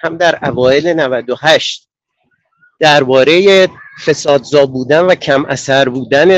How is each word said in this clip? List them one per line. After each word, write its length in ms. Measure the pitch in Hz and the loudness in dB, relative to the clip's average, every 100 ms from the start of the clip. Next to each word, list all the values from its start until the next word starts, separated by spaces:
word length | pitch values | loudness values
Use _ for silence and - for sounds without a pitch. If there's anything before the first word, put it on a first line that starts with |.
هم 160 | 160 165 | -10 -2
در 220 | 170 156 | -2 -2
اوایل 460 | 143 123 127 139 165 | -6 -2 0 2 0
نود 420 | 165 139 127 117 | -2 -2 -4 -6
و 60 | 120 | -4
هشت 460 | 151 143 - - _ _ _ _ _ _ _ _ _ _ | 0 0 -2 -10 _ _ _ _ _ _ _ _ _ _
دربارهٔ 880 | 156 147 131 131 131 170 196 190 185 - - - | 2 2 2 2 4 4 4 4 2 -4 -20 -8
فسادزا 600 | - 147 151 139 - 147 139 | -4 -4 0 -2 0 0 0
بودن 340 | 131 123 151 | -2 -2 0
و 140 | 180 | 0
کم 300 | 180 - 139 | 0 0 -2
اثر 440 | 147 135 - 135 131 | -2 -8 -2 0 0
بودن 380 | 127 120 139 170 | -4 -6 0 2